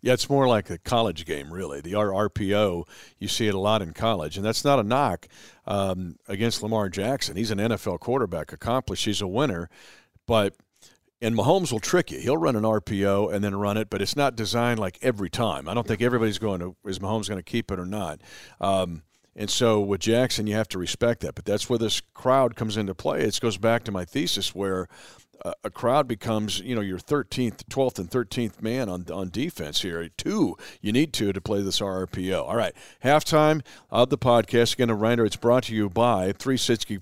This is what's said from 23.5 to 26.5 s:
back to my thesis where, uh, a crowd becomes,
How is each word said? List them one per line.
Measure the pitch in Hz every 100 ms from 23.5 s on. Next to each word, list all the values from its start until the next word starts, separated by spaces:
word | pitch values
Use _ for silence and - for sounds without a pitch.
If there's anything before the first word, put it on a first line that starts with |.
| 95
back | 113 117
to | -
my | 98
thesis | 90 135 165 - 98
where, | 87 98 92 87 - - - _ _
uh, | - -
a | 104
crowd | - 120 135 135
becomes, | 113 120 110 107